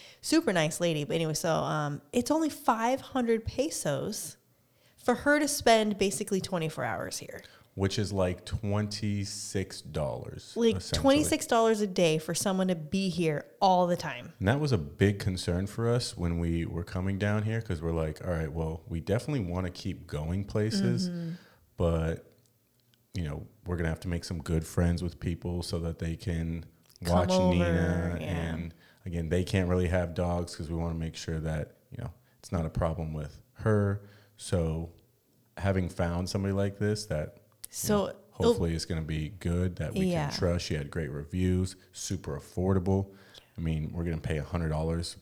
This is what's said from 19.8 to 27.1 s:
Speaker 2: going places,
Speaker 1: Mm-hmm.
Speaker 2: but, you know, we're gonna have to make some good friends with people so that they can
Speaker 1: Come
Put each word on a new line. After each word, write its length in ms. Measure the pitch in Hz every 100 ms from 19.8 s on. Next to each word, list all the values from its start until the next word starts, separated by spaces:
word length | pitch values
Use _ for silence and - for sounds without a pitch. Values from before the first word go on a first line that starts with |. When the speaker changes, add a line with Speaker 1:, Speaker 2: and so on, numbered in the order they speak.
| 98 87 82
Speaker 2:
going 380 | 76 78 92
places, 640 | 101 110 107 107 120 120 180
Speaker 1:
Mm-hmm. 220 | 175 170 170 - _ _ -
Speaker 2:
but, 540 | 85 82 80 82 - _ _ _ _ _ _ _ _
you 100 | 92
know, 220 | 80 71 110 _ -
we're 100 | 87
gonna 120 | 82
have 120 | 80
to 80 | 92
make 160 | 85
some 180 | - 85
good 240 | 71 82 80
friends 360 | - 87 85
with 160 | 87 -
people 420 | 90 85 87 87
so 160 | - 87
that 180 | 85 80
they 180 | 82 82
can 480 | - 82 82 82 78 - _ _
Speaker 1:
Come 100 | 87